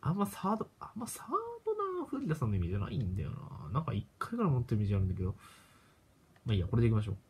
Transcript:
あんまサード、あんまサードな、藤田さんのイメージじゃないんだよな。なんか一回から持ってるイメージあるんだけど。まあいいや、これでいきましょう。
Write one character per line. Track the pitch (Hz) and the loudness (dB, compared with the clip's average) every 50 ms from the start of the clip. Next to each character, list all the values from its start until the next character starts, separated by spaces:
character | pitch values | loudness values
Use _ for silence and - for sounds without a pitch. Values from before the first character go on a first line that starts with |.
あ | - - 170 | 2 0 2
ん | 202 | 2
ま | 202 | 2
サ | 202 - - - 190 214 | 0 0 -2 0 0 0
ー | 214 | 0
ド、 | - - - _ | -2 -6 -8 _
あ | - - - | -16 -12 -8
ん | 214 | -8
ま | 240 - | -8 -8
サ | - - - | -8 -10 -8
ー | - 269 403 466 466 466 466 _ | -2 -2 -2 -2 -2 -10 -6 _
ド | 440 440 427 403 392 370 359 | -2 0 0 0 -2 -2 -4
な、 | 311 | -4
藤 | - - 269 294 | -4 -4 -4 -2
田 | 202 156 | -2 -2
さ | - 131 | 0 0
ん | 110 | 0
の | 104 | 2
イ | 92 | 2
メ | 87 85 | 0 0
ー | |
ジ | |
じ | 92 101 | 0 -2
ゃ | |
な | 101 - | -2 -2
い | - 165 | -2 -2
ん | 113 90 92 98 | -2 -2 -2 -2
だ | - | -4
よ | - | -4
な。 | - - - - - - - 73 92 | -6 -8 -10 -12 -12 -12 -10 -4 -2
な | 135 | -2
ん | 165 | -2
か | - 110 | 0 -2
一 | 101 - - _ - | -4 -4 -6 _ -10
回 | - - - 240 | -8 -6 -2 0
か | 226 | 2
ら | 180 | 2
持 | 139 123 | 2 2
っ | 120 | 2
て | - 117 | 2 2
る | 107 | 2
イ | |
メ | 104 | 2
ー | 98 | 2
ジ | 101 | 2
あ | 98 | 2
る | 95 | 2
ん | 92 | 2
だ | 92 | 0
け | 92 90 | 0 -2
ど。 | 101 - - - - - - - - - - - - - _ _ _ _ _ _ _ - - _ | -2 -4 -4 -10 -20 -20 -20 -20 -20 -20 -20 -20 -20 -20 _ _ _ _ _ _ _ -20 -12 _
ま | 120 | 0
あ | 110 | 2
い | 98 | 2
い | |
や、 | 87 - | 2 4
こ | - 117 | 4 6
れ | |
で | 117 117 | 6 6
い | |
き | 113 | 6
ま | 107 | 4
し | 107 104 | 2 0
ょ | 95 | -4
う。 | - - _ | -6 -8 _